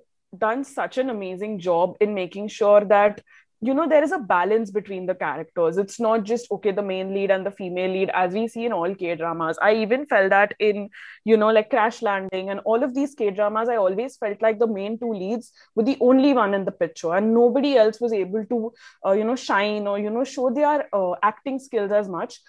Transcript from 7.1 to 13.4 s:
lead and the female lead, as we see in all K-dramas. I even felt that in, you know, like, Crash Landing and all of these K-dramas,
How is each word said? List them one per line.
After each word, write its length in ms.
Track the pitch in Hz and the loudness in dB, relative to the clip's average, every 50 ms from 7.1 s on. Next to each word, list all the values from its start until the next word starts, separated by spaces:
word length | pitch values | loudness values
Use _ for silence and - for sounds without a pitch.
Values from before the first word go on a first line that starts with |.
| 196 | -4
lead 160 | 196 196 190 | -2 0 0
and 160 | 196 190 185 | 0 0 0
the 60 | 202 | -6
female 400 | 196 - 196 180 180 180 185 185 | -8 -8 -10 -6 -4 -4 -2 -2
lead, 180 | 185 190 196 - - | 0 -2 -2 0 0
as 200 | 180 185 180 185 | 0 0 0 0
we 140 | 220 233 | -4 -4
see 180 | 226 - 226 233 | -4 -6 -6 -6
in 60 | 240 | -4
all 240 | 220 175 165 185 196 | -2 -2 -2 -4 -4
K-dramas. 640 | 190 180 170 175 156 165 170 165 165 165 160 165 - | -6 -6 -6 -6 -4 -4 -6 -4 -4 -4 -4 -2 2
I 120 | - 208 220 | 2 2 4
even 300 | 226 220 196 240 262 294 | 2 2 0 -2 -2 0
felt 240 | - 254 202 190 196 | 0 2 2 4 4
that 240 | 202 196 208 208 - - | 4 4 4 2 0 0
in, 300 | 208 208 202 208 202 202 - - - - - - _ | 0 0 0 -2 -6 -12 -16 -20 -20 -20 -20 -6 _
you 100 | 208 226 | 4 4
know, 140 | 214 208 220 | 6 6 4
like, 180 | 226 214 214 - | 4 2 2 2
Crash 320 | 277 226 208 226 220 - | 2 2 2 0 -2 -2
Landing 480 | 226 208 196 190 190 185 185 190 185 196 | -2 -2 -2 -2 -4 -6 -6 -6 -6 -6
and 120 | 196 202 | -8 -4
all 220 | - 202 226 233 285 | -2 0 0 0 0
of 120 | 269 247 | -2 -2
these 200 | 277 285 277 - | -4 -4 -4 -4
K-dramas, 520 | - 220 208 185 208 | -4 -4 -2 0 0